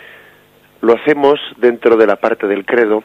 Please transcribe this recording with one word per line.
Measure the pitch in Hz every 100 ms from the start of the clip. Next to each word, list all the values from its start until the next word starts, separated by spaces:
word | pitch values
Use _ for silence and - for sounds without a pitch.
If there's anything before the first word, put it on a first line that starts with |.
| - - - _ _ _ _ _
Lo | 113
hacemos | 113 143 147 139 147 - -
dentro | 120 117 123 113
de | 107
la | 98
parte | 110 113 101
del | 101
credo | 95 123 110 107